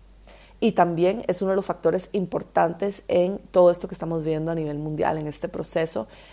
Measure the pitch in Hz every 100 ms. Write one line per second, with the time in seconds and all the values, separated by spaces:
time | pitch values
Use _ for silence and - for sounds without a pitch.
0 | - - - - - - 233 - 175 165
1 | 180 220 - 180 190 190 190 175 165 180
2 | - 208 180 - - - 170 170 202 202
3 | - 180 180 202 - 185 175 175 180 -
4 | 165 165 156 156 160 165 151 147 156 151
5 | - 156 151 - 170 - - 170 160 -
6 | 110 - -